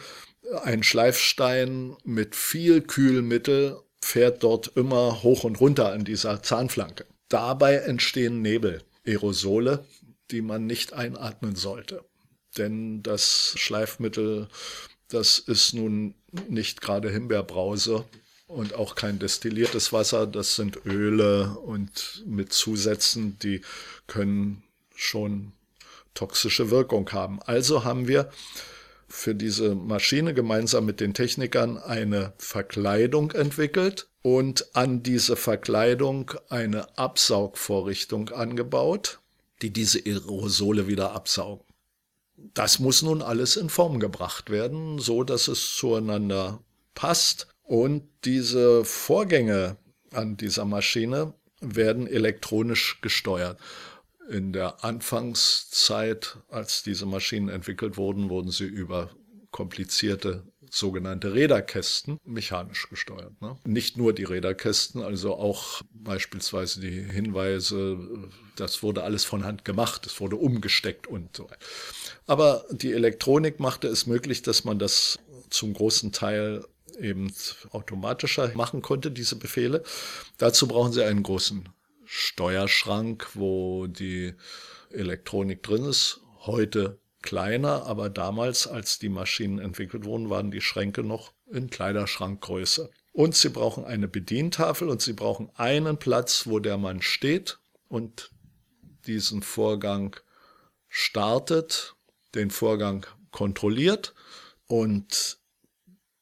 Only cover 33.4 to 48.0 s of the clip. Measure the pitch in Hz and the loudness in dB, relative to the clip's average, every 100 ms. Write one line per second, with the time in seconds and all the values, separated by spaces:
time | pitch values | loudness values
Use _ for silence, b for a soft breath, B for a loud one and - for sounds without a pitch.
33.4 | 143 143 151 180 185 190 - _ 127 127 | 0 2 0 2 0 0 -12 _ 4 4
34.4 | 135 127 - 123 127 127 120 123 110 117 | 4 0 -2 0 2 2 2 2 4 2
35.4 | - 104 - 107 117 123 139 135 131 - | 2 0 2 4 4 4 2 0 -4 -10
36.4 | - 123 110 107 - - 131 - - 107 | -6 -4 -2 -2 -4 -4 -2 2 4 4
37.4 | 101 - - 101 95 95 - 110 110 120 | 0 -4 -2 0 0 -4 -4 -4 -6 -6
38.4 | 117 120 123 135 139 202 - - _ _ | -4 -4 -2 2 2 0 -4 -10 _ _
39.4 | _ - 113 101 107 - - 101 98 98 | _ -8 -6 0 2 2 0 -4 -4 -6
40.4 | 101 98 101 107 98 101 98 104 - - | 0 2 4 2 2 0 0 -2 -2 -2
41.4 | 98 98 _ _ _ _ _ _ _ _ | -2 -8 _ _ _ _ _ _ _ _
42.4 | - - 104 - 131 131 160 156 107 117 | -10 -2 2 4 4 4 4 0 0 0
43.4 | 127 214 170 - 175 135 104 - 90 - | 2 2 0 2 4 4 -2 -2 -6 -6
44.4 | - 104 120 151 160 151 120 117 131 123 | -4 -2 -2 -4 -6 -4 0 0 2 0
45.4 | - - - - 127 113 110 104 104 98 | 0 0 -2 -2 0 2 0 0 0 0
46.4 | 95 107 - _ _ - 147 170 - - | -2 -6 -14 _ _ -6 0 2 2 0
47.4 | - _ - 120 131 147 | -6 _ 0 4 4 2